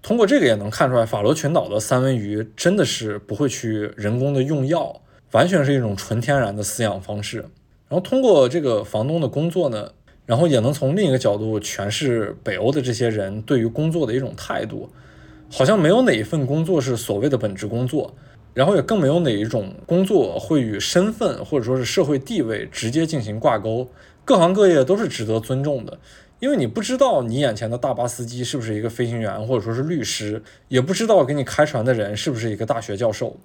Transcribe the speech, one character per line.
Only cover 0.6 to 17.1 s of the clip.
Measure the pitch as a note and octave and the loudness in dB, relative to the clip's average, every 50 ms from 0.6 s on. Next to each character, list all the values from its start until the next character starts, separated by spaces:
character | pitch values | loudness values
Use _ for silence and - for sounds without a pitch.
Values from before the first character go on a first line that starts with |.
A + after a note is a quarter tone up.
| G2+ G#2 | -2 -8
看 | A2 - D#3 C3 | -2 0 0 2
出 | B2+ | 4
来， | A#2+ A2+ | 2 2
法 | G#2+ - G#2+ | 2 0 0
罗 | G#2 A2 D#3 | 2 2 2
群 | D#3 - C#3+ E3 | 2 0 0 0
岛 | D#3+ G#2+ - | 0 0 0
的 | G2+ G#2+ | -4 -4
三 | - - C3+ B2+ | -2 0 0 2
文 | B2+ C3+ C3 | 2 2 0
鱼 | A#2 G#2 G2+ G#2 G#2+ A2 - - | 0 -2 -4 -4 -4 -6 -8 -10
真 | - - E3+ G3 | 0 2 2 4
的 | G#3 D#3+ | 4 2
是 | A2+ - - A2+ G#2+ G2+ | 0 0 -4 -6 -6 -6
不 | G#2 - - A2 | -8 -8 -8 -4
会 | - D3 | -2 -2
去 | C3+ - - - A2+ A2 G#2+ G#2 G#2 - | -2 -2 -4 -4 -4 -4 -4 -4 -6 -8
人 | - G#2 G#2 A2+ B2 | -4 -4 -2 0 0
工 | C3 C#3+ C#3+ | 0 0 2
的 | C3 B2+ | 0 0
用 | C#3 D#3 D3 C3 | 0 0 -2 0
药， | C#3 E3 E3 D3 - - - _ _ _ _ _ _ | 0 0 0 -2 -4 -8 -14 _ _ _ _ _ _
完 | - A2 C#3+ | 2 2 4
全 | F3+ G3 E3+ C#3 | 4 4 2 4
是 | C3+ C#3+ | 4 2
一 | |
种 | C3+ A#2+ G#2+ G2+ | 2 2 0 -4
纯 | F#2 - - A2+ A#2 | -6 -6 -4 -4 -2
天 | A#2+ - C#3+ C#3 | 0 0 0 2
然 | B2 G2+ G2 | 0 0 -2
的 | G#2 G#2 | -4 -6
饲 | G2 - - A#2+ | -6 -4 -2 -2
养 | G#2 F#2+ F#2+ | -2 -2 -4
方 | F2+ - G#2+ G#2 | -8 -8 -8 -8
式。 | G2+ - - A2+ - - - _ _ _ _ _ _ _ | -8 -8 -8 -10 -10 -12 -18 _ _ _ _ _ _ _
然 | C#3 F3+ | -4 -4
后 | |
通 | F#3 - C4 C4 | -2 0 0 2
过 | C4 A#3+ F#3+ D3+ C3 | 6 6 6 6 6
这 | B2+ C3+ F3 | 4 2 0
个 | D3 C3 A2+ G#2 | 0 0 0 0
房 | - - - G#2+ A2 | -2 -2 -4 -2 -2
东 | C#3 D#3+ E3+ | 0 0 0
的 | D3+ | -2
工 | A#2 - D3 D#3 E3+ | -2 -2 -2 -2 0
作 | E3 F#3 E3+ | 0 0 -2
呢， | C#3 A2+ G#2 - - - _ _ _ _ _ _ | 0 -2 -4 -8 -10 -16 _ _ _ _ _ _
然 | - A#2 A#2+ | -2 2 4
后 | E3 | 4
也 | E3+ C#3+ A#2 | 4 4 4
能 | A2 C3 | 4 2
从 | D3 - - C3 D3+ | 0 0 0 0 2
另 | G3+ G#3 D#3 | 2 2 2
一 | |
个 | C3 B2+ | 2 2
角 | - A2+ G2+ | 2 0 0
度 | G#2 A2 A2 A2 G#2 | 0 -2 -2 -2 -4
诠 | - - - - G2 G#2 | -4 -6 -8 -6 -6 -4
释 | G#2 - D3+ C3+ A#2+ A2+ G#2 - - - - | -4 -2 -2 0 0 0 -2 -4 -8 -8 -8
北 | A2+ G2 | -6 -4
欧 | F2+ G2+ B2 | 0 0 0
的 | C#3+ D3+ | 0 0
这 | B2+ B2+ A2+ | -2 -2 -2
些 | G#2+ B2 A2+ | 0 0 0
人 | A2 G#2+ G2 F#2+ G2+ A2 | 0 -2 -4 -4 -6 -8
对 | A2 - D3 B2 | -2 0 0 2
于 | A2+ | 2
工 | A2+ A2 - D3+ E3 | 0 -2 -2 -2 -2
作 | D#3+ E3+ D3+ | 0 0 -2
的 | A2 A2 | 0 -2
一 | B2+ | -2
种 | C3+ A#2+ - | -4 -4 -10
态 | - - - B2 - A2+ | -12 -10 -8 -6 -6 -6
度， | A2+ A2 G#2 - - - - - - - - - - - - - - | -6 -8 -12 -12 -14 -18 -20 -20 -20 -20 -20 -20 -20 -20 -20 -20 -16
好 | - - C3 | -2 2 4
像 | E3 G#3+ | 4 4
没 | G#3 D#3+ D3+ | 4 6 6
有 | F#3+ A#3+ C4 | 6 6 6
哪 | A3+ C#3 | 4 4
一 | A2 G#2+ | 2 0
份 | - - D#3 C#3 | -2 -2 -2 0
工 | B2 C#3+ D#3+ E3 | 0 0 0 0
作 | D#3+ F#3+ D#3 | 2 0 0
是 | B2 C3 B2 | 2 0 -4
所 | A2 - - | -4 -2 -4